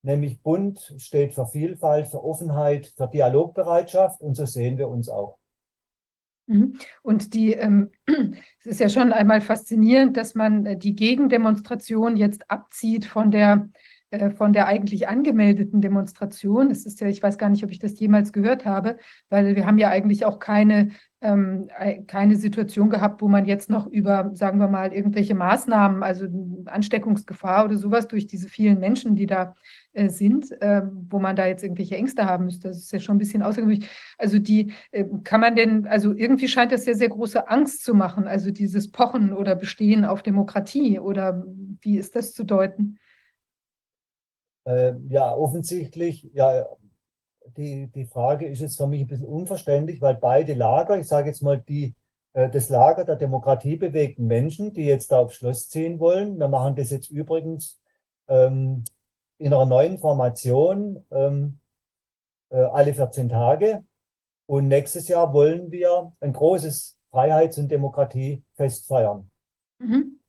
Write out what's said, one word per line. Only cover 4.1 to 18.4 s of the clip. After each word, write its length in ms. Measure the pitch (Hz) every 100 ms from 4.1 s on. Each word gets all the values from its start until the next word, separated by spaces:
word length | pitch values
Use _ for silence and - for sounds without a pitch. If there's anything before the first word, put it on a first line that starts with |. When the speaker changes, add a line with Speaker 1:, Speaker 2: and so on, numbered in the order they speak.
| -
Speaker 1:
und 140 | 151 131
so 100 | 139
sehen 320 | 120 120 135
wir 120 | 135
uns 200 | 123 113
auch. 280 | 107 101 _ _ _ _ _ _ _ _ _ _ _ -
Speaker 2:
Mhm. 300 | 208 262 - - -
Und 320 | - 214 -
die, 200 | 220 220
ähm, 380 | 220 214 202 202 _
<clears throat> 600 | - 302 208 - _ _
es 60 | 226
ist 140 | 208
ja 100 | 208
schon 220 | 226 247
einmal 280 | 220 208 214
faszinierend, 720 | 208 220 - 226 214 262 269 262
dass 180 | 214 220
man, 300 | 220 214 208
äh, 120 | 185
die 180 | 208 202
Gegendemonstration 1200 | 220 254 277 233 220 208 - 240 - 220 226 220
jetzt 340 | 208 208 -
abzieht 540 | 208 _ - 226 220 208
von 260 | 214 214
der, 380 | 208 208 208 208 _ _ _ _
äh, 180 | 208 202
von 240 | - 208
der 140 | 208 190
eigentlich 400 | 208 202 202 190
angemeldeten 760 | 233 294 226 208 202 202 208
Demonstration. 880 | 202 196 196 - 202 - 202 214 277
Es 160 | 214 214
ist 140 | -
ja, 60 | 202
ich 160 | 196
weiß 160 | 202 202
gar 100 | 208
nicht, 140 | 202
ob 80 | 196
ich 80 | -
das 200 | 208 -
jemals 320 | 214 208 202
gehört 340 | 208